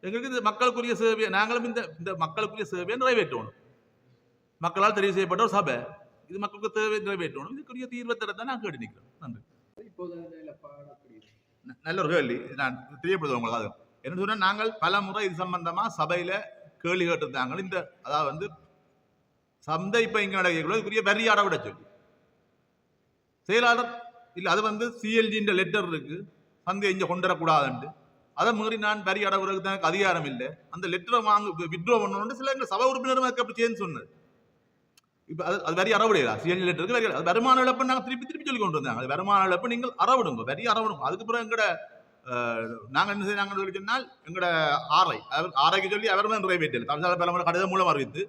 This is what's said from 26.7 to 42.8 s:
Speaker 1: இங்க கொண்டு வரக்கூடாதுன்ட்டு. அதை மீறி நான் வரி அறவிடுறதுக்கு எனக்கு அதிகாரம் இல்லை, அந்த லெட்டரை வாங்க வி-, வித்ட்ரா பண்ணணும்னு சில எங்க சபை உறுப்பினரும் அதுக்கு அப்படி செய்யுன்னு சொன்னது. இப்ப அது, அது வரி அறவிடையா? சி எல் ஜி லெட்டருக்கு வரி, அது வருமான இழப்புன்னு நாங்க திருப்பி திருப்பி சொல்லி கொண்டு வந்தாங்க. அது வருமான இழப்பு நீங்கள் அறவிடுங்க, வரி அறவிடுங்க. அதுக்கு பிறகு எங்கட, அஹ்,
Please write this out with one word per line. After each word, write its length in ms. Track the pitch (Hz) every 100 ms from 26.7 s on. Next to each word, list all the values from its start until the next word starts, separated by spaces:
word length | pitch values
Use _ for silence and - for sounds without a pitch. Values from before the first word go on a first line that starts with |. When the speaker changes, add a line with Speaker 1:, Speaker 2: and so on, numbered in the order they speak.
| 196 202
Speaker 1:
இங்க 140 | 190 175
கொண்டு 220 | 180 185
வரக்கூடாதுன்ட்டு. 600 | 175 165 156 135 123 139 - _ _ _ -
அதை 140 | 196
மீறி 240 | 220 220 226
நான் 260 | 208 208
வரி 180 | 185 196 202
அறவிடுறதுக்கு 460 | 196 190 190 185
எனக்கு 180 | 196 160
அதிகாரம் 360 | 185 196 170 147
இல்லை, 180 | 123 127 160 _
அந்த 140 | 160 185
லெட்டரை 320 | 180 180 240
வாங்க 240 | 220 208 208
வி-, 180 | 160 170
வித்ட்ரா 260 | 170 175 233
பண்ணணும்னு 400 | 202 196 214 277
சில 140 | 269
எங்க 140 | 269 254
சபை 160 | 196 254
உறுப்பினரும் 380 | 262 262 262 254
அதுக்கு 160 | 254
அப்படி 140 | 226 233
செய்யுன்னு 220 | 233 220
சொன்னது. 240 | 190 135 - _ _ _ _ _ _ _ _ _ _ _ _
இப்ப 120 | 160 165
அது, 120 | 196
அது 120 | 147 165
வரி 160 | 196
அறவிடையா? 380 | 208 226 196 123 107
சி 120 | 143
எல் 120 | 180
ஜி 60 | 180
லெட்டருக்கு 300 | 170 170 240
வரி, 120 | 220
அது 180 | 139 147
வருமான 320 | 196 247 262
இழப்புன்னு 300 | 254 254 262
நாங்க 140 | 262 247
திருப்பி 220 | 254 -
திருப்பி 200 | - -
சொல்லி 140 | 240
கொண்டு 160 | 196 156
வந்தாங்க. 220 | 131 117
அது 120 | 127
வருமான 300 | 147 190 202 190
இழப்பு 280 | 180 240
நீங்கள் 200 | 233 247 -
அறவிடுங்க, 460 | 196 262 185 120
வரி 220 | 113 147 233
அறவிடுங்க. 380 | 220 220 151 127
அதுக்கு 200 | 180 226
பிறகு 180 | 233 220
எங்கட, 200 | 226 208 165 - - _ _ 127
அஹ், 400 | 123 120 117 113 113